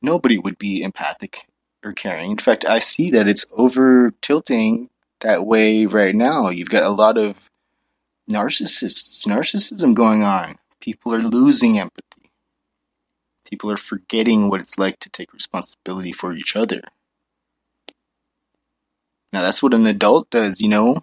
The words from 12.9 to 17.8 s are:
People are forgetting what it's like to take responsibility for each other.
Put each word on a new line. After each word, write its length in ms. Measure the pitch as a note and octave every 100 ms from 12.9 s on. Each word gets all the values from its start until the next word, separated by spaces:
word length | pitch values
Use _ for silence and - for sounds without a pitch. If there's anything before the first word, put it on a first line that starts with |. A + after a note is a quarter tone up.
| _ _ _ _ _ _
People 240 | G2+ G#2+
are 60 | G2+
forgetting 720 | - G2 _ A2+ A2 A2 G2+
what 120 | F#2+
it's 160 | - -
like 220 | F#2+ -
to 100 | -
take 240 | - -
responsibility 760 | _ - F#2+ E2+ - - F#2+ F2+
for 220 | F2 -
each 220 | D#2+ - G#2
other. 260 | A2 - - _ _ _ _ _ _ _ _ _